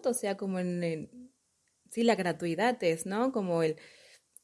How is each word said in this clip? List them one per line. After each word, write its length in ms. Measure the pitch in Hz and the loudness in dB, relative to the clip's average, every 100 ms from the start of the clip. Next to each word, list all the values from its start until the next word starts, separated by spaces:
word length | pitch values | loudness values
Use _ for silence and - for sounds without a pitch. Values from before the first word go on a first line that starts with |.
| 269 | 0
o 60 | 240 | 0
sea, 200 | 208 196 | -2 -4
como 200 | 196 185 | -2 -2
en 260 | 180 175 | -2 -2
el, 260 | 170 160 - 247 247 _ _ _ _ _ _ | -2 -4 -8 -14 -20 _ _ _ _ _ _
sí, 100 | - | 2
la 120 | 233 196 | 2 4
gratuidad 680 | 180 151 175 165 233 247 | 0 -2 -2 2 2 2
es, 220 | 175 165 - | 0 0 -2
¿no? 260 | 202 262 | 0 0
Como 300 | 262 190 170 | 0 0 2
el, 140 | 160 156 - - - - _ - | 2 0 -10 -20 -20 -20 _ -14